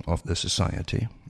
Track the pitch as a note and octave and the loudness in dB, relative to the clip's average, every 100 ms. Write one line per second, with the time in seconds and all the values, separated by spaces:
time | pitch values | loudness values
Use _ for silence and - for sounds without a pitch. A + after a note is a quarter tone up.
0 | - E2+ - E2+ - - F#2 - - G2+ | 0 0 0 -2 0 2 2 0 -2 0
1 | A2+ - | 0 -4